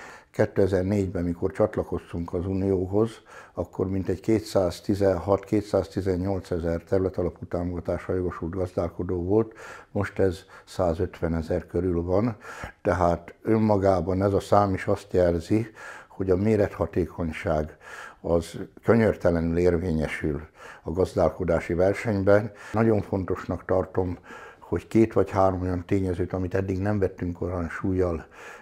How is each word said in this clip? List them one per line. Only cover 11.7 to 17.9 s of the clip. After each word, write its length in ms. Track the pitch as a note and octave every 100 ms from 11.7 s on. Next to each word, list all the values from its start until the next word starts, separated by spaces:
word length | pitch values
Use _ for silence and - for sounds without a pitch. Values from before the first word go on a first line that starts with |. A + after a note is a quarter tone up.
| F2 F#2 E2+
van, 340 | F2 F#2 A#2+ A2 - - - -
tehát 520 | G#2 F2+ F2 E2+ - -
önmagában 800 | - A2 A2 G#2 F#2+ F#2 E2+ F#2
ez 120 | G2+
a 60 | F#2+
szám 340 | - G#2 G2+
is 120 | F#2+ -
azt 280 | G2 -
jelzi, 540 | F#2 F2 E2+ - G#2 A#2 - - - -
hogy 220 | - F#2+
a 60 | F2+
mérethatékonyság 1400 | G#2+ G#2+ F#2+ - E2+ - D#2+ - E2 D#2+ E2+ D#2 D2+ - -